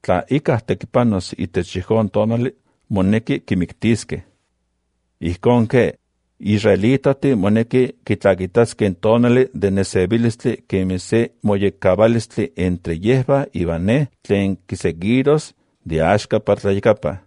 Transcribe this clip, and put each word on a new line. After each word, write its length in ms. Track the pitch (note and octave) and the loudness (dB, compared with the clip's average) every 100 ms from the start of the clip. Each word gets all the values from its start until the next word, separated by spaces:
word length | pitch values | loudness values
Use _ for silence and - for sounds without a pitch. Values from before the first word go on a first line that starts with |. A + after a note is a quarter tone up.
Tla 200 | - F2+ - | 0 -2 0
ikah 320 | C#3 - A#2+ - | -2 0 -2 -2
tekipanos 680 | G2 - B2 A#2+ G2 - - | -8 -2 0 0 -2 -4 -8
itech 380 | F2+ F#2 F2 F#2+ | -6 -4 -6 -8
yehon 340 | - A2 G#2 | -2 0 0
tonali, 440 | G#2 G#2+ A#2 B2 - _ _ _ | 0 0 -2 -4 -8 _ _ _
moneki 520 | G2 F#2+ A2 - C3+ | 0 2 0 -2 -6
kimiktiskeh. 840 | - F#2 E2+ - G#2+ A2 - - - _ _ _ _ _ _ _ _ _ | -2 -4 -4 -2 0 0 -4 -12 -12 _ _ _ _ _ _ _ _ _
Ijkon 480 | E2 F2 A#2+ A#2+ A2 | -6 -2 2 2 2
ke, 240 | C3 F#2 - _ _ _ _ | 2 0 -4 _ _ _ _
israelitahti 960 | - G#2+ G#2+ G2 A2 C3+ C#3+ C3+ C#3+ | -2 0 2 2 2 2 0 0 0
moneki 640 | A#2 G2 A2 A#2 B2+ B2+ - | 0 2 0 0 0 0 -4
kitlakitaskeh 840 | - G#2 G2+ F#2 F#2 A#2 A2+ - G#2 | -6 0 0 0 0 0 0 0 -2
n 40 | |
tonali 540 | F2+ G#2+ A#2 A#2+ B2 C3 | 0 2 2 4 4 2
de 160 | G#2 G2 | 0 -2
nesevilistli 920 | G2 F#2+ F#2+ F2+ A#2 A#2 - B2+ - _ | 0 -2 0 0 0 0 -2 -6 -6 _
kemi 300 | F#2+ F#2 F#2 | -4 -2 -4
se 320 | - A2+ A#2 _ | -2 -2 -2 _
moyekkavalistli 1120 | G#2 G2+ G2 - G2 F2+ A2+ A#2 - - G#2 - | -2 0 -2 0 0 4 4 2 -4 -6 -6 -2
entre 380 | F2+ F2+ E2+ | -2 -2 -6
yehva 520 | E2 G2+ C3 B2+ C#3 - | -4 0 0 2 -2 -2
ivan 320 | - E2+ E2 F#2 | -4 -4 -2 0
ne 200 | C3 C#3+ _ | 0 -2 _
tlen 340 | - G2+ G2 F#2 - | -4 -2 0 -4 -8
kiseguiros 880 | G2 F2+ E2 F#2+ B2+ C3 D3+ - _ _ _ | -6 -6 -4 -2 0 2 0 -2 _ _ _
de 180 | - D#2 | -6 0
axka 380 | D#2+ G#2 - A2 | 2 0 0 -4
partlayekapa. 760 | - G#2 G2+ G2 A#2 G#2+ D#2 F#2 | -2 -2 0 0 0 0 -4 -10